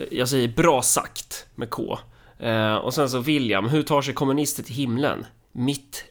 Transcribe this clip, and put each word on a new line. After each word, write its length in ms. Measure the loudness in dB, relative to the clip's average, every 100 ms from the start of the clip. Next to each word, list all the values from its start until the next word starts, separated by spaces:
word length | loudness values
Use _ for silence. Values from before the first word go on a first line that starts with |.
| -6
Jag 180 | -2 0
säger, 180 | 2 2
"Bra 340 | 4 4 4
sagt", 680 | 4 0 -2 -8 -12 -14 -14 -10
med 140 | -8
K. 280 | -6 -4 -6 -10 -20 -20 -8
Eh, 360 | -2 0 2 2
och 180 | 0
sen 160 | 0 0
så 100 | 0
William, 500 | 0 0 2 2 2
"Hur 140 | 2
tar 180 | 2 0
sig 120 | 0
kommunister 500 | 0 0 2 0 -4
till 120 | -6 -4
himlen?" 500 | -2 0 0 -2 -8 -18 _
Mitt 540 | -4 -2 -2 -8 -16 -12